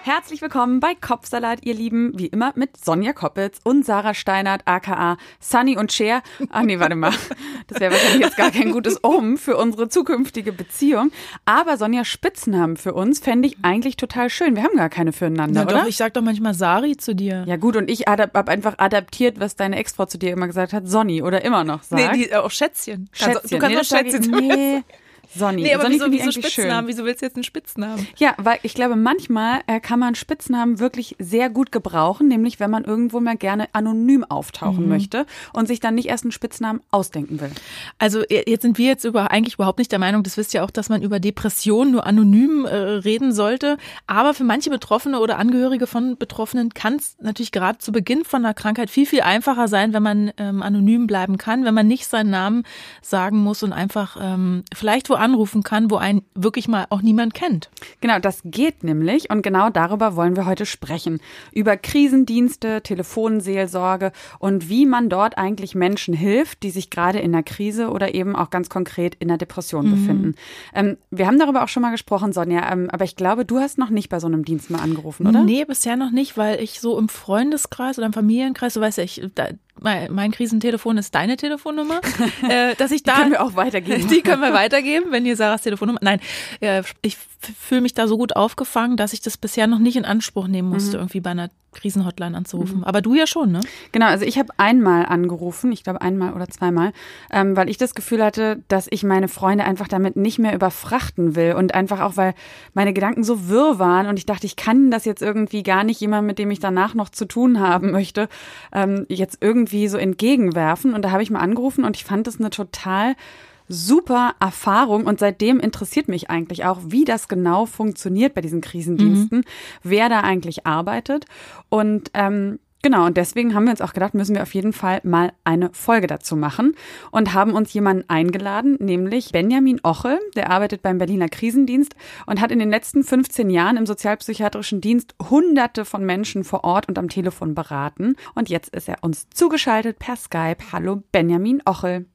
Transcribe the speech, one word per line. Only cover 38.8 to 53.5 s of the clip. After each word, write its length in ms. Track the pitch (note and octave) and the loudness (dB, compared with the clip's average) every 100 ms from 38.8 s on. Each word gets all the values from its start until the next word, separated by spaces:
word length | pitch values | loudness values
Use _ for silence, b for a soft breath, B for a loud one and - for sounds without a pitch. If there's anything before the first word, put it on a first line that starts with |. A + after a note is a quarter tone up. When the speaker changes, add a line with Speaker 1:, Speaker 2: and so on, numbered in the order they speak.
| B3 | 2
Speaker 2:
jetzt 160 | C4 | 2
über-, 260 | A#3 A3 G3+ | 0 0 2
eigentlich 240 | G#3 A#3 | 0 0
überhaupt 240 | - F#3+ F#3+ | 0 -2 0
nicht 120 | A#3+ | -2
der 100 | G3 | 0
Meinung, 220 | F#3 G#3 | 2 0
das 140 | F#3+ G#3+ | 0 -4
wisst 160 | G#3 | -4
ihr 100 | G3 | -2
auch, 60 | F#3+ | -2
dass 200 | - G#3 | -4 -2
man 100 | G#3+ | -2
über 180 | G3+ G3+ | -2 -2
Depressionen 760 | G3 G3+ A3 - G#3 G#3+ C#4 | -2 -2 -4 -2 0 4 4
nur 120 | B3 | 2
anonym, 640 | - G#3 G#3 G#3 C4+ D4+ C4 | 4 6 8 6 6 2 -2
äh, 80 | |
reden 580 | G3+ G3 G#3 G3 A3+ C4+ | -2 -2 -2 0 0 0
sollte. 460 | G#3+ G#3 C4 C#4+ D4 B B - | 2 0 0 -2 -2 B B -4
Aber 280 | G3+ C#4 | 2 2
für 100 | C#4+ | 2
manche 240 | B3 A3+ D4+ | 0 0 0
Betroffene 500 | C4+ - G#3+ C#4+ C4 | -4 -2 -2 0 0
oder 200 | A3 - | 0 2
Angehörige 480 | A3 B3 B3+ C4 B3 | 2 2 2 0 -2
von 320 | A#3 B3+ B3 | -2 -4 -4
Betroffenen 560 | A3+ - A3 B3+ A#3 | -8 -6 -4 -2 -4
kann's 420 | - - C#4+ - _ | -2 -4 -2 -6 _
natürlich 300 | G#3+ G#3 A#3 | -8 -6 -6
gerade 260 | - F#3 A3+ | -2 -2 -4
zu 120 | - | -4
Beginn 340 | A3 F3+ C4+ | -2 0 -2
von 200 | E4 C4 | 0 -2
einer 80 | A#3 | -2
Krankheit 380 | G#3+ G#3+ A3 A3 | -2 -2 -2 0
viel, 160 | - C#4+ | 2 4
viel 160 | C#4 | 4
einfacher 440 | F3 G#3 C#4 A#3+ A#3 | 4 2 2 0 2
sein, 260 | G3+ A3 | 2 2
wenn 80 | G#3+ | 2
man, 300 | G#3+ G#3 G#3 - | 2 2 0 -4
ähm, 240 | G3+ G3 | -6 -4
anonym 440 | G3 G3+ G3+ A#3 A#3 | -2 2 4 4 2
bleiben 320 | G3 F#3 F#3+ | 0 0 -2
kann, 260 | - A#3+ | -2 0
wenn 80 | B3 | 2
man 120 | A3 G#3+ | 4 4
nicht 200 | B3+ - | 2 0
seinen 220 | A#3 G#3+ | 0 0
Namen 360 | F#3+ F#3+ A#3 B B B B | 0 0 -2 B B B B
sagen 380 | - G3 F#3+ G#3+ | -4 -2 2 2
muss 240 | G#3 | 2